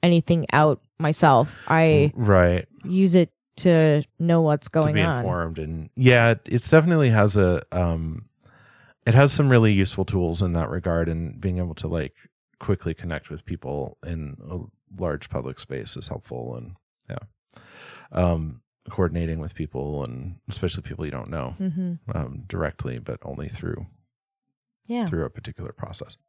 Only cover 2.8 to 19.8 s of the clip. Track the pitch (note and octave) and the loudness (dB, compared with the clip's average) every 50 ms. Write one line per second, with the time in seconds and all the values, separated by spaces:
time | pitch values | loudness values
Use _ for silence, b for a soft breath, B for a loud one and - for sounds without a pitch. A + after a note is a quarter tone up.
2.8 | - - F3+ F#3+ G3 F#3+ E3+ F3+ E3+ - _ _ _ _ _ - - F#3 E3+ D#3+ | -8 -2 0 2 2 4 4 4 4 2 _ _ _ _ _ -2 2 4 4 6
3.8 | D#3+ D#3 D3 D3 D3 _ _ _ E3+ E3+ E3+ E3 E3 D#3 D3+ D3 - - - D#3+ | 6 4 4 2 0 _ _ _ 0 2 2 2 4 2 2 0 -2 -2 0 2
4.8 | D#3 D3+ D3+ D#3 D3+ E3 D3 B2 G#2 F#2 F2+ F2 E2+ E2 D#2+ D#2 D#2 D#2 E2 E2 | 2 2 2 2 2 2 0 -2 -2 -2 -2 -2 -4 -4 -6 -8 -8 -8 -8 -8
5.8 | D#2 D2 _ - B2+ B2+ B2 A#2+ A#2 A#2 A2+ - _ - - B2 - - - D#3+ | -10 -12 _ 4 6 6 8 8 6 6 4 2 _ -4 -4 -4 0 6 6 6
6.8 | D#3 E3+ E3+ D#3+ D3 B2 A2+ G#2+ G#2 G#2+ F#2 G#2 F#2+ F2+ F2 D2+ - _ - F2+ | 6 6 2 2 4 4 4 4 4 4 4 4 4 4 2 0 -4 _ -4 -2
7.8 | F2+ E2+ E2 E2 E2 D#2+ D#2 - - _ _ _ b b b b b b b b | 0 0 -2 -2 -4 -6 -8 -10 -12 _ _ _ b b b b b b b b
8.8 | b b b b _ A#2 A2 B2+ C#3 C#3+ - - D3 C#3 B2+ A#2+ A2+ G#2+ G#2 F#2+ | b b b b _ 4 6 6 6 6 4 2 2 6 6 6 6 6 4 4
9.8 | F#2+ F#2 - - F#2+ - - F#2+ F2+ E2 E2 E2+ G2 F2+ E2+ E2+ D#2+ - - F2+ | 2 0 0 -4 -4 -2 0 0 0 0 0 0 -2 0 0 -2 -2 -2 -4 -4
10.8 | - F2+ E2+ E2 E2 E2 E2 E2 E2 D#2 - - - F#2+ F2+ F2+ F2+ E2+ D#2 - | -2 -2 0 0 0 -2 -2 -4 -6 -8 -10 -6 -6 -4 -4 -4 -4 -6 -8 -8
11.8 | - D#2+ E2+ E2 D2 C2 _ _ _ _ _ _ _ _ _ _ - - G2+ - | -8 -6 -4 -4 -6 -6 _ _ _ _ _ _ _ _ _ _ -4 -2 -2 -2
12.8 | - E2+ D#2+ - - F2 D#2+ D2+ _ - D2+ D2+ _ - E2 - - C2 C#2+ C#2+ | -2 -8 -8 -8 -8 -10 -10 -10 _ -12 -16 -14 _ -12 -12 -12 -10 -10 -8 -8
13.8 | C2+ - - _ - E2+ E2+ E2 D2+ C#2+ C2+ - - - F2+ F2 - - _ _ | -8 -10 -12 _ -12 -10 -10 -10 -10 -12 -14 -16 -16 -12 -12 -12 -12 -14 _ _
14.8 | _ _ F#2+ F#2 F#2 E2+ D2 C#2+ - - - C2+ B1 C2 C2 - - _ C2+ B1+ | _ _ -12 -8 -6 -6 -6 -6 -8 -8 -8 -8 -8 -8 -12 -14 -14 _ -12 -12
15.8 | A1+ - - - - - - - _ - B1 B1 A#1 A#1+ A#1+ A#1+ A#1 - F#2 _ | -12 -12 -14 -14 -12 -12 -14 -14 _ -14 -14 -12 -12 -12 -12 -14 -16 -18 -20 _
16.8 | _ _ _ _ _ _ - - - - _ _ _ _ B B B B B B | _ _ _ _ _ _ -14 -14 -14 -18 _ _ _ _ B B B B B B
17.8 | B B B B B B - - F2+ F2 E2+ D#2+ D#2 D#2 C2+ A#1 _ _ _ _ | B B B B B B -4 -2 0 0 0 -2 -4 -8 -12 -14 _ _ _ _
18.8 | _ - - - F#2+ E2+ D#2+ E2+ E2+ E2 D#2+ D#2+ D#2 - - - D#2+ D2+ - - | _ -12 -4 -2 -2 -2 -2 -4 -4 -4 -6 -6 -8 -10 -10 -10 -10 -8 -8 -8